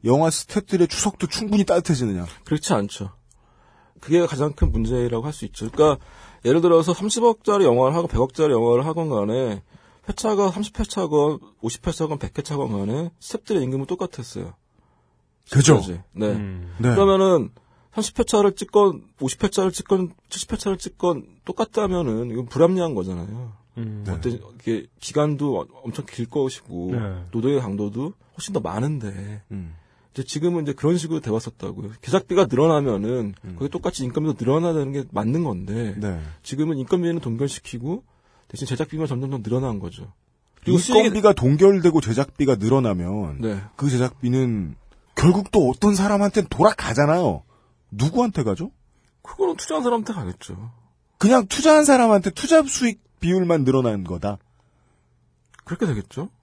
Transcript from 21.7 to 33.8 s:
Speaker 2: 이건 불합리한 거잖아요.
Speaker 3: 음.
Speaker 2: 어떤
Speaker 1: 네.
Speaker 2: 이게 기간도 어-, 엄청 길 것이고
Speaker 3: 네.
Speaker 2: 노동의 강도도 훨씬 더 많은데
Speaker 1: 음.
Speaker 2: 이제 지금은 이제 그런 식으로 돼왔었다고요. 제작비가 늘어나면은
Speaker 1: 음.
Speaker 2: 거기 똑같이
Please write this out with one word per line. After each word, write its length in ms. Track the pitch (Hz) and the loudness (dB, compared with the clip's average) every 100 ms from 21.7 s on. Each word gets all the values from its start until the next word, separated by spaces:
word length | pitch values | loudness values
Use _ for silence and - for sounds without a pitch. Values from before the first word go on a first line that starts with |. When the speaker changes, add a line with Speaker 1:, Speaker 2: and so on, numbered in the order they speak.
| - 196 180 143 110 120 | -2 0 0 -2 -4 -4
Speaker 2:
이건 140 | 113 | -8
불합리한 500 | 120 - 170 185 170 | -6 2 4 4 -2
거잖아요. 560 | 113 92 90 92 113 120 104 _ - | -4 -6 -6 -8 -12 -14 -16 _ -10
Speaker 3:
음. 260 | 110 107 104 | -10 -8 -8
Speaker 2:
어떤 140 | 85 | -4
Speaker 1:
네. 180 | 120 120 - - | -4 -6 -12 -10
Speaker 2:
이게 240 | - 110 - _ | -4 -4 -6 _
기간도 600 | - 151 151 143 143 101 | -6 -2 0 0 -2 -4
어-, 80 | - - | -6 -12
엄청 220 | 117 - - | -12 -12 -12
길 160 | - 117 | -10 -6
것이고 640 | 147 131 - - 87 90 | -2 -4 -6 -12 -8 -6
Speaker 3:
네. 300 | 120 104 92 87 | -4 -6 -10 -8
Speaker 2:
노동의 280 | 117 123 143 | -2 0 0
강도도 540 | 110 101 104 107 151 - _ - | -2 -4 -6 -6 -8 -10 _ -16
훨씬 160 | - | -8
더 60 | 196 | -6
많은데 840 | - 98 135 147 107 98 101 104 _ | -4 -4 -4 -4 -8 -10 -12 -14 _
Speaker 1:
음. 240 | 101 85 82 _ _ _ | -12 -12 -16 _ _ _
Speaker 2:
이제 100 | - | -12
지금은 400 | 131 151 175 175 | -8 -4 -2 -2
이제 100 | 147 | -4
그런 240 | 139 147 175 | -2 0 0
식으로 220 | 156 156 | -2 -6
돼왔었다고요. 720 | 120 110 117 _ 95 98 104 113 | -2 -4 -4 _ -12 -10 -14 -12
제작비가 440 | - 180 - 180 120 | -2 -2 0 0 2
늘어나면은 840 | 120 160 151 139 101 104 127 104 95 | 2 4 2 2 -2 -2 -4 -6 -10
Speaker 1:
음. 120 | 87 87 | -16 -10
Speaker 2:
거기 120 | 139 | -8
똑같이 340 | 180 | -4